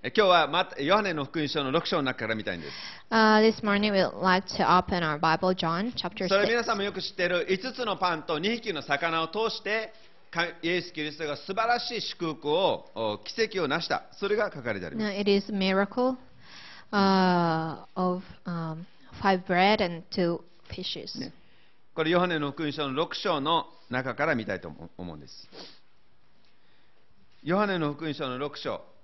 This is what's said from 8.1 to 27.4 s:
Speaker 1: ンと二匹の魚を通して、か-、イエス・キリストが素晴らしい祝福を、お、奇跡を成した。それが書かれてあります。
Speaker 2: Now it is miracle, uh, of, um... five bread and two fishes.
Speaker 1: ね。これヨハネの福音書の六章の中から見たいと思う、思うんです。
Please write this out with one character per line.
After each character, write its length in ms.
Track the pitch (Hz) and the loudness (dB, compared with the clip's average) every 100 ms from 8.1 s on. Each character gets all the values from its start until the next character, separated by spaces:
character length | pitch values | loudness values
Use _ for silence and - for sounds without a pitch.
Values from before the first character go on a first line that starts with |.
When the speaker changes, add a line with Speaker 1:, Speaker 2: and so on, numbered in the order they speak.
| 160 | -2
Speaker 1:
ン 80 | |
と 160 | - 156 | -2 -2
二 100 | 190 233 | 0 -2
匹 180 | 226 | -4
の 80 | 156 | -6
魚 400 | - 143 170 165 | -2 0 0 0
を 60 | 160 | -2
通 240 | 214 220 - | -2 -2 -4
し 60 | |
て、 320 | 196 220 220 - - - - | -2 -2 -4 -14 -20 -20 -8
か-、 160 | 165 170 - | -4 -4 -2
イ 40 | 165 | -2
エ 140 | 175 | -2
ス・ 100 | 170 | -4
キ 100 | 151 | -8
リ 80 | 151 | -8
ス 80 | 147 | -6
ト 80 | 156 | -8
が 100 | 139 | -8
素 160 | - | -6
晴 140 | 196 226 | -2 0
ら 120 | 240 | 0
し 160 | - 233 | -2 -6
い 60 | |
祝 320 | - - 165 | -6 -6 -6
福 160 | 139 143 | -4 0
を、 400 | 160 185 104 - 104 | 2 2 0 -6 -4
お、 240 | 110 104 | -4 -4
奇 200 | - - | -8 -2
跡 240 | 220 208 | -2 0
を 40 | 147 | 0
成 120 | 156 | -2
し 60 | 160 | -2
た。 180 | 113 - | -6 -6
そ 140 | - 196 | -8 -2
れ 80 | 214 | 0
が 140 | 208 | -2
書 120 | 151 | -4
か 100 | 117 | -6
れ 60 | 101 | -4
て 80 | 87 | -4
あ 20 | |
り 60 | 220 | -4
ま 80 | |
す。 40 | 214 | -4
Speaker 2:
Now 60 | 196 | 0
it 100 | 208 | 2
is 220 | 202 202 | 2 2
miracle, 680 | 202 190 190 196 - 254 254 - - - - - - - | 0 2 2 2 0 0 0 -10 -20 -20 -20 -18 -20 -2
uh, 920 | 208 196 190 185 180 170 160 160 147 - - | 2 6 6 6 4 4 2 -2 -8 -10 -2
of, 280 | 180 180 - - - | 0 -2 -6 -14 -8
um... 400 | 170 165 160 180 - - - | -6 -6 -8 -12 -18 -18 0
five 240 | 196 185 185 | 2 2 2
bread 380 | 180 190 214 | 4 6 6
and 200 | 180 170 - | 2 -2 -6
two 300 | - 175 170 - - - | 0 0 0 -6 -20 -14
fishes. 500 | - 185 160 - - | -10 -8 -8 -10 -10
Speaker 1:
ね。 140 | 156 - - - - - - | -12 -14 -20 -20 -20 -20 -10
こ 100 | - 156 | -2 2
れ 60 | |
ヨ 80 | 175 | 4
ハ 60 | 180 | 2
ネ 120 | 160 | 0
の 120 | 143 | -2
福 120 | 139 | -2
音 80 | 151 | -4
書 160 | 139 143 | -2 -2
の 60 | |
六 220 | 131 165 - | -2 -2 -2
章 260 | 180 156 | -2 0
の 260 | 143 165 - - - | 2 0 -2 -16 -6
中 260 | 123 131 117 | -4 -4 -2
か 120 | 156 | 0
ら 80 | 131 | 0
見 100 | 101 | -2
た 100 | 92 | -6
い 60 | |
と 80 | 87 | -6
思 160 | 73 82 | -12 -16
う、 40 | - | -12
思 160 | 90 76 | -12 -12
う 20 | |
ん 20 | |
で 80 | 67 | -16
す。 220 | - - - - - - - - - - - - - - - - - - - - - | -18 -18 -18 -18 -20 -20 -20 -20 -20 -20 -20 -20 -20 -20 -20 -20 -20 -20 -20 -20 -12